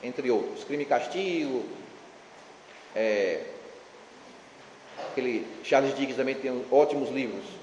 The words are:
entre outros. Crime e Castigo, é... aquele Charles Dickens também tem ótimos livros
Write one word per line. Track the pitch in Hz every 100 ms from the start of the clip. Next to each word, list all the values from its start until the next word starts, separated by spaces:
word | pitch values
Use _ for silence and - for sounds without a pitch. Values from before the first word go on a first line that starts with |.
entre | 123 127 127
outros. | 113 - -
Crime | - 147
e | 143
Castigo, | 143 - 175 190 170 143 127 104 - - - - - - - - - - - - 110
é... | 110 104 95 80 - - - - - - - - - - - - - - - - -
aquele | - 127 113 110 -
Charles | - 139 139 135
Dickens | - 123
também | 131 135
tem | 135 123 -
ótimos | 131 147 147 123
livros | 131 123 98 - -